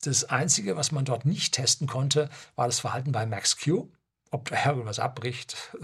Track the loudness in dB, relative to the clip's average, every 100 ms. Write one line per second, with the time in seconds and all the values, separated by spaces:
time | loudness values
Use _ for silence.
0 | -2 0 2 2 2 2 2 0 0 0
1 | 0 0 2 0 0 0 2 2 0 0
2 | 2 2 2 -4 -10 -2 0 0 -2 -2
3 | -2 0 0 0 0 0 2 0 0 _
4 | _ _ _ -6 -2 0 2 2 -2 -2
5 | -2 0 0 -2 -8 -10 -12 -12